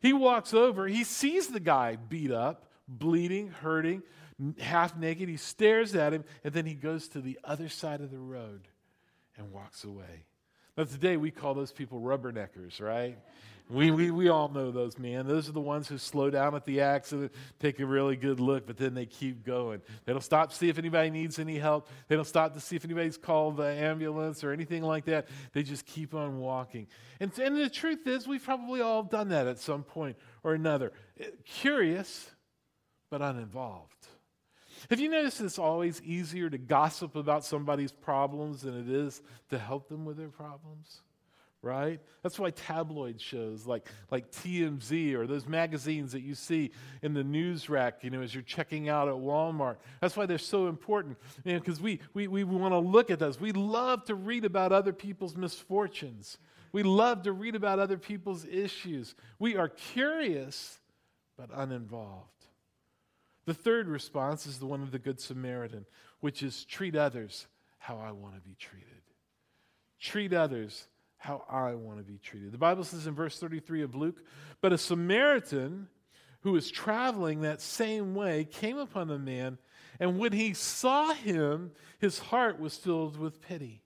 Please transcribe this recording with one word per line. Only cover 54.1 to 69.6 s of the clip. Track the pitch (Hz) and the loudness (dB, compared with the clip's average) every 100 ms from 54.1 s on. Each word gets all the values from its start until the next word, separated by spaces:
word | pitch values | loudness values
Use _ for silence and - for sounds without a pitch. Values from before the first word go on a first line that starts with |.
read | 196 196 240 | -6 -2 0
about | 214 190 185 | 0 2 6
other | 190 196 | 6 6
people's | 185 202 190 185 | -2 -10 -8 -8
misfortunes. | 165 180 - - 196 202 - 143 110 101 - _ - - | -4 -6 -6 -2 0 0 -6 -10 -12 -16 -20 _ -20 -4
We | 202 | 2
love | 196 196 240 220 | 6 8 6 4
to | 190 | -2
read | 190 226 | -2 -4
about | 220 202 190 | -2 0 2
other | 196 190 | 2 -2
people's | - 208 190 175 | -4 -8 -6 -8
issues. | 160 185 202 - 185 143 113 - - - | -4 -4 -4 -6 -8 -8 -8 -16 -20 -2
We | 226 | 0
are | 202 160 | 2 0
curious, | - - 247 277 320 262 147 135 - - - _ _ _ _ _ | -4 -6 0 0 0 -2 -2 -6 -12 -14 -18 _ _ _ _ _
but | - 127 | -20 -12
uninvolved. | 131 135 123 110 117 104 92 - _ _ _ _ _ _ _ _ _ _ _ | -8 -6 -6 -10 -12 -12 -16 -20 _ _ _ _ _ _ _ _ _ _ _
The | - | -8
third | 160 233 233 190 | -2 2 2 0
response | 143 - 147 135 151 | -6 -6 -4 -2 -4
is | 147 127 | -8 -10
the | |
one | 135 139 | -8 -6
of | 139 | -6
the | 127 | -6
Good | 139 131 | -6 -8
Samaritan, | - 127 127 123 117 107 95 _ - _ | -8 -8 -6 -6 -8 -12 -18 _ -20 _
which | 147 139 | -6 -4
is, | 139 113 | -8 -8
"Treat | - - 190 | -12 -6 -2
others | 151 147 120 107 - - _ _ _ | 2 2 0 -10 -14 -18 _ _ _
how | - 113 | -12 -10
I | 110 | -10
want | 101 101 | -12 -16
to | 95 | -18
be | 92 | -20
treated." | 95 - 98 - - _ _ _ _ _ _ | -20 -20 -20 -20 -20 _ _ _ _ _ _